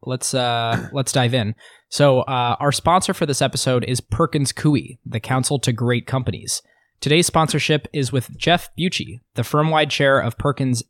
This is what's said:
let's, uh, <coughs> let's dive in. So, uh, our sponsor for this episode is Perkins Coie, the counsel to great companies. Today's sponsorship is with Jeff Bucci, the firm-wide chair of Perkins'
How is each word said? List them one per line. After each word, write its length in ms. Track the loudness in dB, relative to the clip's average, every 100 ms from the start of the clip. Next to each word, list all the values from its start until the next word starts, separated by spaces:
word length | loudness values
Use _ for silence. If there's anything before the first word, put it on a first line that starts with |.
let's, 300 | -8 -6 -4
uh, 560 | -2 -2 -2 -2 -2 -4
<coughs> 20 |
let's 200 | -4 -2
dive 220 | 0 2
in. 200 | 2 -2 -6 -12 _ -8
So, 320 | 2 4 4
uh, 360 | 0 -2 -2 0
our 140 | 0
sponsor 400 | 0 2 2 2
for 120 | -2 -2
this 160 | 0
episode 420 | -2 -2 0 0
is 160 | 0 -4
Perkins 520 | -4 -2 0 0 -2
Coie, 460 | 0 2 2 -2 -14
the 160 | -8 -8
counsel 380 | -2 -2 0 -2
to 120 | -2
great 340 | -2 0 -2 -2
companies. 560 | -4 -4 -6 -8 -10 _ _ _ -6
Today's 260 | 2 2 4
sponsorship 600 | 2 2 0 0 0 -2
is 200 | -4 -2
with 240 | -2 -4 -4
Jeff 340 | 0 0 0 -4
Bucci, 440 | -2 -2 -8 -12 _
the 100 | -6
firm-wide 460 | 0 2 4 2 2
chair 280 | 2 4 4
of 200 | 2 -2
Perkins' 440 | -2 0 0 -2 -2